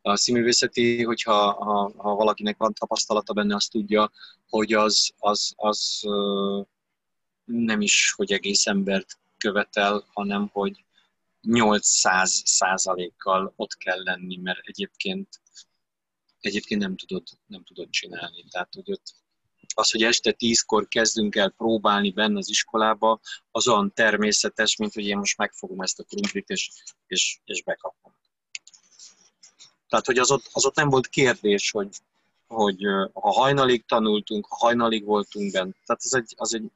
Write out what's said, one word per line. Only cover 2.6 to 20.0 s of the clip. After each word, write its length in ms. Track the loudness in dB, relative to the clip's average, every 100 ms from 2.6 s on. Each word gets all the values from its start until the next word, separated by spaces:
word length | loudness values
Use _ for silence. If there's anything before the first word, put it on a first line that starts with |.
| -2
tapasztalata 600 | -2 -6 -4 0 -2 0
benne, 220 | -2 0 -2
az 100 | -2
tudja, 460 | -4 0 2 2 _ -20 _ _
hogy 240 | -2 2
az, 360 | 4 4 2 0 _
az, 360 | 0 0 -4 -2
az, 440 | -2 -2 -4 -6
ö, 580 | -4 -2 -2 -2 -2 -4 -8 _ _ _ _ _ _ _ -6
nem 360 | -2 0 0
is, 320 | 2 2 0 -2
hogy 160 | -2
egész 360 | -2 -2 -2 0
embert 520 | 0 0 -2 -2 -20 _ _
követel, 680 | -2 -2 -2 0 0 0 -4
hanem 360 | -6 -4 -2 -2
hogy 320 | -2 -4 -6 _ _ _ _ _ _
nyolcszáz 1000 | 0 4 4 4 2 2 4 2 2 0 0
százalékkal 1080 | 0 0 0 -2 -4 -6 _ -2 0 -2 -8
ott 220 | -10 -8
kell 260 | -6 -4
lenni, 340 | -4 -6 -8 -8
mert 220 | -8 -8
egyébként, 800 | -10 -10 -10 _ -6 -6 -8 -18 _ -20 -20 _ _ _ _ _ _ _
egyébként 420 | -6 -6 -4 -2
nem 140 | -2 -6
tudod, 280 | -8 -8 -10 _ _
nem 180 | -20
tudod 260 | -18 -16 -6
csinálni. 560 | -6 -6 -14 -14 -16 -10
Tehát, 240 | -8 -8
hogy 180 | -12 -10
ott 240 | -10 -10 _ _ _ _ _ _
az, 180 | 0 0
hogy 120 | 2